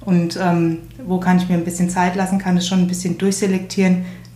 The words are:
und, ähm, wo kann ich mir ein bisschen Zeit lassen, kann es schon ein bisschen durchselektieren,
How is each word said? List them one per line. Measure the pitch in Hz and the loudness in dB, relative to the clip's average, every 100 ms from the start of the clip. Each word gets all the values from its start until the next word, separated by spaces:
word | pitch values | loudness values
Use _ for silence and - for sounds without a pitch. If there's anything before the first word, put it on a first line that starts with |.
und, | - 180 170 - | 0 2 2 0
ähm, | 185 170 165 165 - - 254 | 0 2 2 -2 -8 -12 -4
wo | 185 | -2
kann | 180 180 | 2 2
ich | 180 | 2
mir | |
ein | 175 | 0
bisschen | 170 175 175 | -2 -2 -2
Zeit | 185 180 185 | 0 0 0
lassen, | 185 196 | -2 -2
kann | 185 180 | 0 0
es | - | 2
schon | 185 | 2
ein | 180 | 2
bisschen | - 180 170 | 0 -4 -2
durchselektieren, | 196 196 202 190 185 - 190 180 - - - | -2 0 0 0 -2 0 2 2 -2 -12 -14